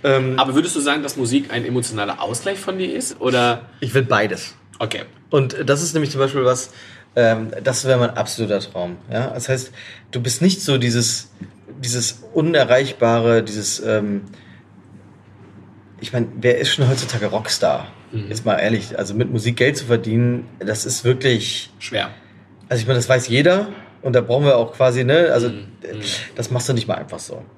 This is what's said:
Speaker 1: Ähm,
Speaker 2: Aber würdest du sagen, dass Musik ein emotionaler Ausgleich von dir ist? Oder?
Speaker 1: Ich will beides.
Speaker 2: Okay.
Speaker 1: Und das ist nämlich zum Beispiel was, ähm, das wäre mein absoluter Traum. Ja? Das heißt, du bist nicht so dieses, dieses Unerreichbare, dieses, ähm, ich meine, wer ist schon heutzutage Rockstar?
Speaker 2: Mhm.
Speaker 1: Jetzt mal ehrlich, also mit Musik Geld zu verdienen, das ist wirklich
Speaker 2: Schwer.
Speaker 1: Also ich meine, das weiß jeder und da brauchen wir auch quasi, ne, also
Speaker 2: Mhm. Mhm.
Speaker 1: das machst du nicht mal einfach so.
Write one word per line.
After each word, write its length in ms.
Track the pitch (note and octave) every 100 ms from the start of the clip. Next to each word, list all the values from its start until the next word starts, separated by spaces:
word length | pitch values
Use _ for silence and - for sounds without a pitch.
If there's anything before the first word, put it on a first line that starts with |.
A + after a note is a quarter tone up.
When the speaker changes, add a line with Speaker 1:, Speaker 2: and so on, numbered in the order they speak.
Speaker 1:
Ähm, 300 | C#3+ C3+ C3 C3
Speaker 2:
Aber 160 | C#3
würdest 200 | C3+ E3+ -
du 40 |
sagen, 220 | C#3+ D3+
dass 140 | C#3+ C#3
Musik 300 | A#2 C#3 C#3
ein 120 | A#2
emotionaler 560 | A#2 B2 A#2 A2 G2+ -
Ausgleich 380 | - B2+ G3 G3
von 180 | - F#3+
dir 140 | F#3
ist? 280 | - - -
Oder? 420 | - B2 A#2+ A#2+ - -
Speaker 1:
Ich 140 | A#2+
will 80 | C3+
beides. 520 | B2 G#2+ G#2 F2+ - - _ -
Speaker 2:
Okay. 240 | A2+ - - - _
Speaker 1:
Und 260 | D3 C3 -
das 180 | D3+ C#3
ist 120 | E3+
nämlich 160 | D#3+ C#3+
zum 100 | C3+
Beispiel 240 | C3+ C#3
was, 260 | B2+ B2+ - - - - - B2
ähm, 320 | A#2 A2 A2 -
das 220 | C3 B2 C3
wäre 120 | B2+
mein 120 | A#2+
absoluter 500 | - A2+ - G#2+ G2+
Traum. 360 | - F#2 F2+ F2 -
Ja? 200 | A2 C3
Das 180 | - B2
heißt, 240 | C3 - - - - -
du 100 | B2+
bist 220 | A#2+ -
nicht 180 | F3+ F#3
so 160 | - C3+
dieses, 520 | A#2+ A#2 A#2 - - - - - - A#2
dieses 400 | B2 B2 A#2 - -
Unerreichbare, 1080 | - D#3+ D#3 A#2+ B2+ C3+ - A#2 A#2 A#2 A2+
dieses, 380 | G#2 G#2+ G#2 -
ähm, 380 | A2 G#2+ G#2 G2+ G2 - - - _ - - - - - - - - - - - - -
ich 120 | A2+
meine, 140 | B2 A2+ -
wer 180 | B2 B2
ist 120 | C#3
schon 180 | - B2
heutzutage 380 | A#2+ - A#2 G2+
Rockstar? 600 | G2+ A2+ - F2+ C#2+ - - -
Speaker 2:
Mhm. 140 | A2+ G#2
Speaker 1:
Jetzt 160 | G#2
mal 120 | A2+ F2+
ehrlich, 400 | G#2 A2 - -
also 160 | G2
mit 160 | G#2 B2
Musik 260 | A#2+ A#2 A#2
Geld 200 | B2+ D3
zu 100 | A#2+
verdienen, 600 | A2+ A2 A2+ A#2+ A#2+ - -
das 240 | G2 G#2+
ist 200 | - -
wirklich 680 | B2 B2+ C3+ A2+ - - - -
Speaker 2:
Schwer. 320 | - G#2+ F#2 - - - - - -
Speaker 1:
Also 140 | B2
ich 40 | A2
meine, 120 | B2+
das 100 | A#2
weiß 200 | B2+ A#2+
jeder 400 | A#2+ D#3+ F#3+ G#3+ - - -
und 120 | C3+
da 60 | A#2+
brauchen 240 | A#2 C3
wir 120 | D3 B2
auch 140 | A2+
quasi, 300 | - C3 B2
ne, 260 | B2 D#3 E3
also 160 | A#2 A#2
Speaker 2:
Mhm. 60 |
Mhm. 460 | G#2 G2+ - - G#2+ G#2 - -
Speaker 1:
das 160 | - A2+
machst 180 | B2 B2+
du 40 |
nicht 120 | A#2+ G#2
mal 80 | F2+
einfach 220 | - E2+
so. 180 | - - -